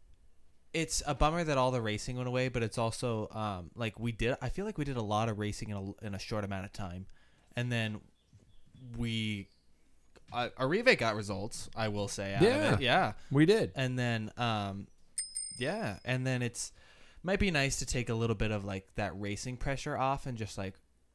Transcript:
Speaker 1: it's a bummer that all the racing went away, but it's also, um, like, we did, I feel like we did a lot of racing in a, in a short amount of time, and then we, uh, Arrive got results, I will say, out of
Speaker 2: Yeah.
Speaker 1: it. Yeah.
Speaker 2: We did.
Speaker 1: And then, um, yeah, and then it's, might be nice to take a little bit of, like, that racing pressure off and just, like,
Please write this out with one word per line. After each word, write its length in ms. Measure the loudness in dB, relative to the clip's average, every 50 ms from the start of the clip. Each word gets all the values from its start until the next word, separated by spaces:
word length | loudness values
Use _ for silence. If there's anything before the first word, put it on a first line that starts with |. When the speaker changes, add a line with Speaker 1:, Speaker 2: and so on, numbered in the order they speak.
| -20 -20 -20 -20 -20 -20 -20 -20 -20 -20 -20 -20 -12 -4
Speaker 1:
it's 300 | -2 -2 0 0 0 -2 0
a 80 | 0 2
bummer 300 | 4 4 4 4 2 2
that 140 | 2 4 4
all 120 | 4 4
the 120 | 4 2
racing 340 | 0 0 -2 -2 -4 -4 -4
went 120 | -4 -2 0
away, 200 | 0 2 0 2
but 140 | 0 0
it's 160 | 0 0 0 0
also, 500 | 0 0 0 -2 -2 -2 0 -2 -2 -4
um, 380 | -4 -4 -4 -4 -4 -4 -8 -10 -8
like, 240 | -4 -4 -4 -4 -2
we 120 | -2 -2
did, 240 | 0 0 0 0 0 0
I 80 | -2 -4
feel 160 | -2 -2 -4
like 140 | -4 -4 -4
we 60 | -4
did 120 | -2 -2
a 60 | -2
lot 260 | 0 2 2 2 2 2
of 100 | 0 0
racing 320 | -2 -2 -2 -4 -6 -6
in 60 | -6
a, 300 | -6 -6 -8 -8 -8 -8
in 80 | -8 -8
a 40 | -8
short 260 | -6 -4 -2 -2 -2
amount 200 | -2 -4 -6 -6
of 80 | -8
time, 340 | -8 -8 -8 -6 -6 -8 -10 -12 -14 -18 -20 -20 -20 -20 _ _ -6
and 140 | -4 -2 0
then 300 | 0 0 0 0 -2 -6 -10 -16 _ _ _ _ -20 -20 -20 -20 -20 -20 -20 -20 -20 -18 -14 -10 -4
we, 520 | -2 -2 0 2 2 2 0 0 -2 -6 -10 _ _ _ -20 -20 -20 -20 -20 -20 -20 _ -20 -20 -20 -14 -6
uh, 160 | -4 -2 -2 -2 -2 0
Arrive 380 | 0 2 2 4 6 6 6
got 200 | 6 4 2 2
results, 520 | 0 -2 -2 -4 -4 -4 -4 -6 -8 -8 -6 -2
I 140 | 0 0 0
will 180 | 2 0 -2 -2
say, 260 | -2 -4 -4 -2 4
out 80 | 6
of 60 | 6 6
Speaker 2:
Yeah. 260 | 6 6 4 4 4
Speaker 1:
it. 60 | 4
Yeah. 320 | 4 4 4 4 4 2 0 -6 -6 2
Speaker 2:
We 140 | 4 6 8
did. 260 | 8 6 6 4 0 0
Speaker 1:
And 240 | -2 -2 0 0 0
then, 320 | 0 0 0 0 -2 -4 -4
um, 500 | -2 0 0 2 0 -2 -2 -4 -6 -8 -12 -16 -20 -20 -10 -8 -6 -6 -6 -6 -6 -8 -6 -6 -4
yeah, 400 | -2 -2 -2 -2 -4 -4 -6 -4 -2
and 220 | -2 -2 0 2
then 140 | 0 0 2
it's, 300 | 0 -2 -2 -4 -8 -8 -10 -16 -20 -20 -20 -20 -20 -20 -18 -8
might 180 | -2 0 2 2
be 100 | 2 4
nice 300 | 4 4 2 2 0 -2
to 60 | -2
take 220 | 0 0 0 0 0
a 60 | 0
little 220 | 2 2 2 2
bit 140 | 2 2 0
of, 140 | 0 0 -2
like, 300 | -4 -6 -6 -8 -8 -4
that 240 | -4 -4 -2 -4 -4
racing 360 | -4 -4 -4 -4 -4 -6 -6
pressure 400 | -4 -2 -2 -2 -2 -2 -4 -2
off 300 | 0 2 2 0 0 -2
and 120 | -6 -6 -4
just, 180 | -6 -6 -4
like, 180 | -6 -6 -6 -8 -10 -18 _ _ _ _ _